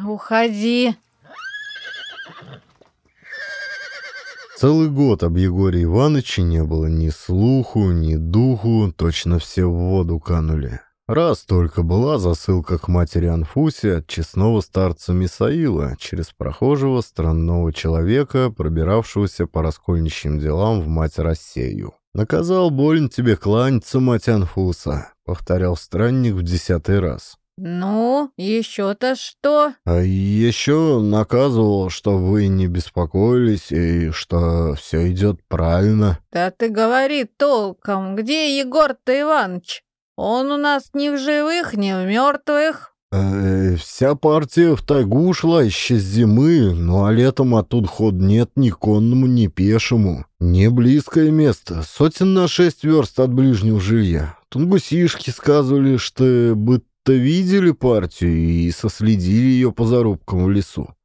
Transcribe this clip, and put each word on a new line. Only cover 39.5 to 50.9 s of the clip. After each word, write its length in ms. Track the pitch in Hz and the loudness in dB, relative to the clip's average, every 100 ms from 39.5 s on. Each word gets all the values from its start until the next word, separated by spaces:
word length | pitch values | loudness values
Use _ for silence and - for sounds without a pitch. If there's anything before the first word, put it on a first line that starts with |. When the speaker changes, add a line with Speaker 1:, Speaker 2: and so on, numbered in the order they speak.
| 180 - - _ _ _ - | -6 -12 -16 _ _ _ -8
Speaker 1:
Он 360 | 196 240 269 | -4 -2 -2
у 40 | 285 | -2
нас 340 | 294 285 - | -2 -2 -4
ни 160 | 277 285 | -6 -4
в 80 | 285 | -4
живых, 560 | 269 294 302 339 330 | -2 -2 -2 -4 -4
ни 180 | 214 196 | -4 -4
в 140 | 190 185 | -4 -2
мертвых. 840 | 214 277 285 - 294 311 - - _ _ | 0 0 -2 -2 0 0 -4 -16 _ _
Speaker 2:
Э, 640 | 95 98 98 98 95 95 87 | -2 0 0 0 2 0 0
вся 380 | - - 131 | -4 -2 0
партия 600 | 147 156 151 147 - 170 | 2 2 0 0 2 4
в 80 | 143 | 2
тайгу 460 | - 139 104 120 175 | 0 0 2 2 2
ушла 340 | 180 165 170 | 0 2 2
еще 340 | 120 92 - 120 | 2 0 0 0
с 60 | |
зимы, 680 | 95 104 113 110 147 170 107 | 0 2 4 4 4 4 4
ну 300 | 85 85 92 | 2 2 2
а 80 | 98 | 4
летом 420 | 113 127 131 131 | 4 2 2 2
оттуда 340 | 113 98 120 98 | 2 2 0 -2
ход 260 | - 110 | 0 0
нет 360 | 92 95 110 120 - | 2 2 2 2 2
ни 140 | 131 | 0
конному, 560 | - 107 104 113 127 127 | 0 0 2 4 2 2
ни 220 | 123 101 | 2 2
пешему. 800 | 85 95 113 - 117 101 76 - _ | 0 2 2 2 0 2 -2 -10 _
Не 300 | 87 90 104 | 2 4 4
близкое 600 | 123 120 | 4 4